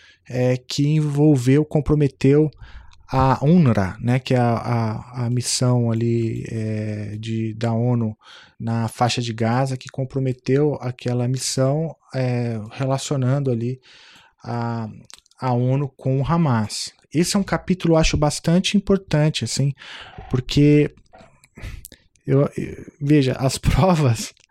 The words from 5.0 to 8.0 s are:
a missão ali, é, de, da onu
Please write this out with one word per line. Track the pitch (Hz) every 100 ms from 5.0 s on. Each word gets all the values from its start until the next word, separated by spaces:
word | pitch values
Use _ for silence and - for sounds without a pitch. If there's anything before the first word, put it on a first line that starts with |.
| - 127 120
a |
missão | 123 120 - 127 123 117
ali, | 113 117 117 113 120 -
é, | 113 110 107 107 107 104 107
de, | 113 113 110
da | 110 117
onu | 113 120 120